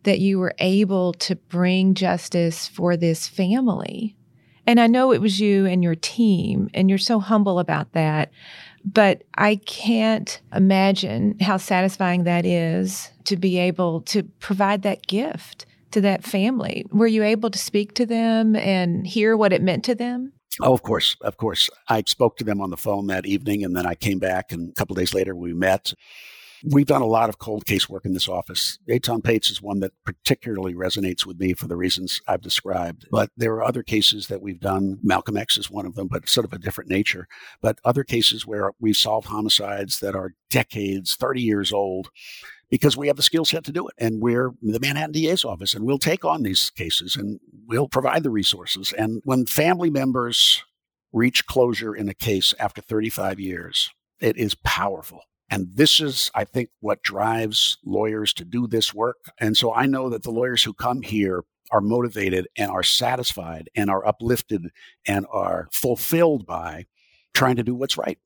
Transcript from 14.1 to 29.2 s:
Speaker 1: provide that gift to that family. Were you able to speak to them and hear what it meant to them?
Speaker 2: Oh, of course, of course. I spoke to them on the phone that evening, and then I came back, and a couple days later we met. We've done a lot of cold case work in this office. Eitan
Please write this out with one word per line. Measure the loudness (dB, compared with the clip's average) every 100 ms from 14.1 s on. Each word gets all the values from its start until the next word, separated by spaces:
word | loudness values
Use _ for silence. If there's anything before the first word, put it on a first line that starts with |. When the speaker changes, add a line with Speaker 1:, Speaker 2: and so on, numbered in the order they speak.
| -2
Speaker 1:
provide | -2 _ -4 0 2 2
that | -2 -4 -4
gift | -4 -4 -8 -14 -20 -20 _ _
to | 2
that | 2 0 -2
family. | 0 0 0 -4 -6 -2
Were | 2 4
you | 4
able | 2 2 0
to | -4
speak | -2 -2 -2
to | -2 0
them | 2 2 4 4 2
and | 2 2 2 0 -2
hear | 2 4 6
what | 4
it | 4
meant | 2 0 0
to | -2
them? | -2 -4 -8 _ _ 0
Speaker 2:
Oh, | 4
of | 2
course, | 2 0 0 -2
of | -8 -4
course. | -4 0 -2 _ -2
I | 0 0
spoke | 2 2 2
to |
them | -4 -2
on | -2
the | -4
phone | -4 -2 -2
that | -4 -2
evening, | -2 0 -2
and | -2 -2
then | -2
I | -2
came | -2 -2
back, | -2 -2 -6
and | -10 -8
a |
couple | -6 -4 -2
days | 0
later | 0 -2
we | -4 -6
met. | 0 2 0 -2 -10 -18 -20 -20 -20 -20 -10 2
We've | 2 4
done | 2
a | 4
lot | 2 2
of | -2
cold | -8 -8 -2
case | -2 -2
work | -4 -4
in |
this | -2 -2
office. | -4 -6 -4 -4 -6 -2
Eitan | -2 0 -2